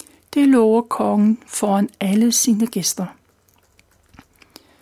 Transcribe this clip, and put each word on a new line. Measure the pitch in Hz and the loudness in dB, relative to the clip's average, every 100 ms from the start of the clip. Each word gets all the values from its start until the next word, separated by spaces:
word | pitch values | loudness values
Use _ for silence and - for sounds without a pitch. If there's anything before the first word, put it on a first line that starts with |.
| - _ - | -20 _ -8
Det | - 285 | 0 2
lover | 262 220 220 | 4 4 2
kongen | 233 - 208 208 208 220 - | 0 -4 -2 2 2 0 -4
foran | - 208 196 202 - | -6 -2 0 -2 -4
alle | 196 208 233 | -2 0 0
sine | 226 - 214 226 | 0 0 0 -2
gæster. | 208 165 - 185 - _ _ _ _ _ _ _ _ _ _ - _ _ - _ _ | -4 -6 -6 -10 -12 _ _ _ _ _ _ _ _ _ _ -20 _ _ -20 _ _